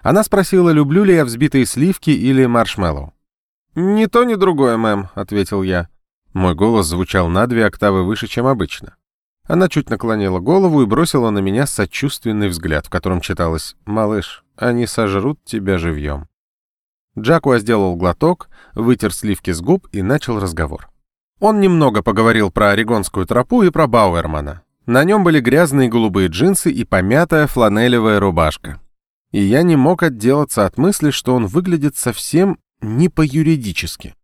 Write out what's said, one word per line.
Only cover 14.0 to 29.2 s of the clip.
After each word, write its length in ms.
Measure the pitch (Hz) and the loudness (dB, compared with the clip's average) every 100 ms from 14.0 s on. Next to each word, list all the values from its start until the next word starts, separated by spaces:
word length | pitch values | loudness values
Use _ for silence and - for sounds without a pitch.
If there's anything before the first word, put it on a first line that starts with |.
| 104 107 - - _ _ | -2 -4 -6 -14 _ _
они 300 | 120 120 117 | -2 -2 -4
сожрут 540 | - 110 98 113 151 | -2 -2 -2 -2 -6
тебя 340 | - 113 98 92 | -8 -6 -2 -2
живьём». 500 | 85 76 73 71 73 _ _ _ _ _ _ _ _ - | -2 -4 -6 -8 -12 _ _ _ _ _ _ _ _ -8
Джакуа 400 | 110 165 143 123 | 0 0 2 0
сделал 380 | 107 113 98 85 | 0 0 0 0
глоток, 520 | 90 87 156 180 - - _ | -2 0 0 -2 -8 -20 _
вытер 380 | - 113 123 104 | -4 0 0 0
сливки 380 | - 107 98 - | -4 -4 -4 -4
с 100 | 80 | -6
губ 280 | 92 190 - | 0 -2 -2
и 80 | 104 | -6
начал 360 | 95 147 - 110 | -2 -2 -2 -4
разговор. 520 | 98 82 78 73 - _ _ _ _ _ | -4 -4 -6 -8 -18 _ _ _ _ _
Он 200 | 208 214 | 0 4
немного 420 | 196 170 143 104 | 4 4 2 2
поговорил 480 | 107 101 113 113 101 | -2 2 2 2 0
про 200 | 98 104 | 2 2
Орегонскую 560 | 101 110 117 95 - 92 | 2 0 -2 -2 -6 -2
тропу 360 | 113 127 247 | -2 0 2
и 80 | 190 | 2
про 160 | 160 147 | 2 2
Бауэрмана. 760 | 113 101 85 78 76 73 71 _ _ - | 2 2 0 -2 -6 -8 -14 _ _ 0
На 180 | 120 | 2
нём 200 | 160 208 | 4 2
были 160 | 175 156 | 4 2
грязные 480 | 120 139 170 139 127 | 4 2 4 2 2
голубые 400 | 117 110 98 92 | 2 0 2 0
джинсы 420 | 85 160 190 175 | 2 0 0 -2
и 140 | - | -4
помятая 640 | 113 98 92 131 170 160 151 | -2 0 2 2 2 2 0
фланелевая 720 | - 110 104 123 120 110 104 | 2 2 4 2 2 2 2
рубашка. 600 | 98 85 78 - - 71 - _ _ _ | 2 2 0 -2 -14 -18 -20 _ _ _